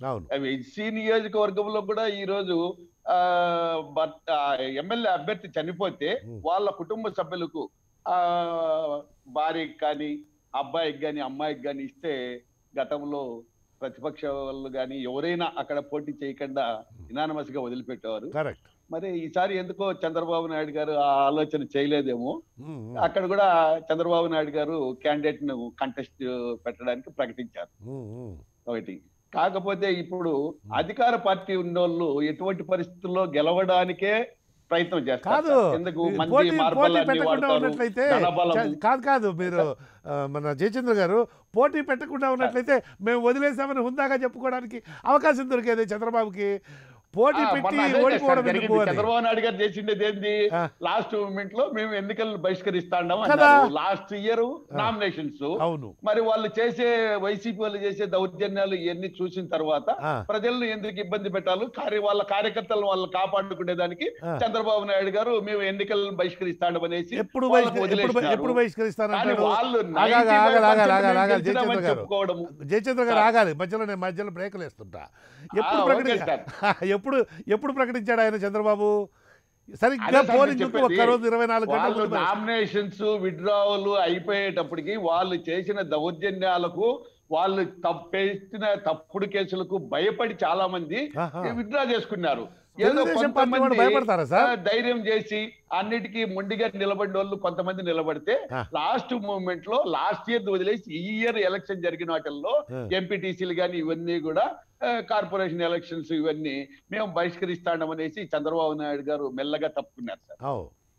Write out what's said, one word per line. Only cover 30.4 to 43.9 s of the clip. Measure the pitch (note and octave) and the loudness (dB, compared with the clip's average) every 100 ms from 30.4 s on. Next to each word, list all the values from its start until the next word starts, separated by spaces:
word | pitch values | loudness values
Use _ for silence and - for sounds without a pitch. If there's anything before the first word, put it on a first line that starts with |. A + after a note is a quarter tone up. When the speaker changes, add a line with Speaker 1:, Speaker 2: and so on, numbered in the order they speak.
| D3+ - G2+ A2+ | -2 -8 -6 -4
Speaker 2:
అధికార | E3 - A#3+ A#3 | -2 0 2 2
పార్టీ | G3+ F#3+ F#3+ F#3 | 0 0 -2 -4
ఉన్నోళ్ళు | F3 F3 F3 E3+ E3+ C#3 | -2 0 0 0 0 0
ఎటువంటి | D3+ D#3 F#3 F#3 | -2 -2 -4 -4
పరిస్థితుల్లో | D#3+ F#3 F3 - F#3 F3+ | -2 -2 -4 -8 -4 0
గెలవడానికే | F#3 C#3+ D#3 F3+ F#3 F#3 F3+ F3+ G3 G#3+ B3 - _ _ _ | 0 2 2 2 4 4 4 0 0 0 -2 -8 _ _ _
ప్రయత్నం | E3+ F3 F3+ B2+ | 0 2 0 0
చేస్తారు | B2 F#3+ C4+ | -2 2 0
Speaker 1:
కాదు, | D#4+ C4+ | 4 4
Speaker 2:
సార్. | F#3+ C#3+ | 6 2
ఎందుకు | F3+ D#3+ E3+ | -2 -2 0
Speaker 1:
ఈ | G3 | 0
Speaker 2:
మంది | D#3+ | 2
Speaker 1:
పోటీ, | C4 F3 | 4 4
పోటీ | D#3+ | 4
Speaker 2:
మార్బలాన్ని | D#3+ E3 E4+ E4+ - | 2 4 4 4 2
Speaker 1:
పెట్టకుండా | D#3+ D#4 D#4 C#4 | 2 2 2 4
Speaker 2:
వాడతారు, | |
Speaker 1:
ఉన్నట్లయితే, | C4+ - C#4+ A#3+ G3 C#4 | 2 2 0 -2 0 2
Speaker 2:
ధనబలము. | B3+ F3 E3+ F3 E3 C4 D3 | 4 2 2 2 2 0 0
Speaker 1:
చ-, | |
కాదు, | G#3+ C4+ | 2 2
కాదు, | B3+ C4+ G#3 | 2 2 2
మీరు, | E3+ F3+ F3 | -2 -2 0
Speaker 2:
సార్. | D#3 B2+ C#3 - E3 | 0 -2 -12 -20 -6
Speaker 1:
ఆ, | C#3+ C#3 | -4 -4
మన | C#3+ D3 | -4 -4
జయచంద్ర | C#3+ G3 A#3 B3 | 0 0 0 2
గారు, | G#3+ F3 G#3 A#3 - _ A3 | 2 4 4 0 -4 _ 2
పోటీ | C#4+ D4+ | 2 2
పెట్టకుండా | C#4+ C4 D4+ C#4+ C4+ | -2 -2 -2 -2 0
Speaker 2:
సార్. | B3+ | 2
Speaker 1:
ఉన్నట్లయితే | B3+ A#3+ B3 C4+ - - | 0 0 2 2 2 -6
మేము | G3+ A#3+ | 0 2
వదిలేసామని | A#3+ C4 C#4+ B3 C#4 C4+ | 4 4 2 0 -2 0
హుందాగా | A#3+ | -2